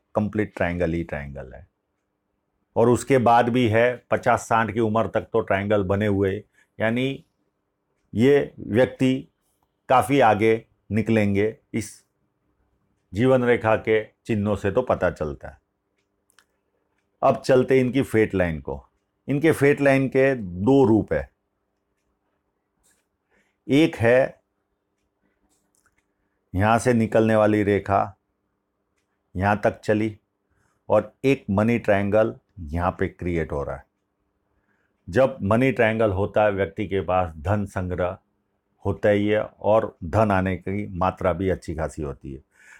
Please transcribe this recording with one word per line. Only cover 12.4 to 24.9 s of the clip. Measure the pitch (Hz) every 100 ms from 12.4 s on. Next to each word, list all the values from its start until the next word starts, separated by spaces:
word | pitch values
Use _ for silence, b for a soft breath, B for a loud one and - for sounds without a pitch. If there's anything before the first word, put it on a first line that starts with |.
| _ _ _ _ _ _ _
जीवन | 95 131 131
रेखा | 123 117 110 107
के | - 110 107 _ -
चिन्हों | 110 101 98
से | 101
तो | 101
पता | 127 90 90
चलता | 80 76 69 -
है। | - _ _ _ _ _ _ _ _ _ _ _ _ _ _ _ _
अब | 135 120
चलते | - 131 127 135
इनकी | 123 131
फेट | 131 113 101 95
लाइन | 87 78
को। | 69 69 - _ _ _ -
इनके | 143 156
फेट | 143 143 143
लाइन | 139 135 131
के | 131 135 131
दो | 95 87 107 139 120
रूप | 110 -
है, | 76 67 _ _ _ _ _ _ _ _ _ _ _ _ _ _ _ _ _ _ _ _ _ _ _ -
एक | 135 160 -
है | 117 123 135 - _ _ _ _ _